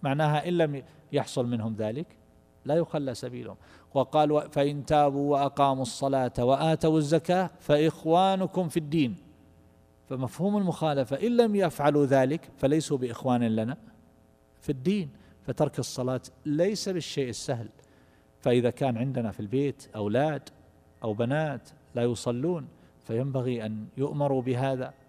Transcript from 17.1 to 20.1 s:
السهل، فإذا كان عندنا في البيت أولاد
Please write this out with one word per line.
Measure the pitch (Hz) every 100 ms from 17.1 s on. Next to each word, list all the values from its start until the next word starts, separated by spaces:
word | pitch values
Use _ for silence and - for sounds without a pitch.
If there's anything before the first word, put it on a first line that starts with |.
| - 131
السهل، | 110 - 123 107 - _ _ _ _ _ _
فإذا | - 123 120
كان | - 139 113
عندنا | 131 127 113
في | 98
البيت | 107 127 143 - - 107
أولاد | 104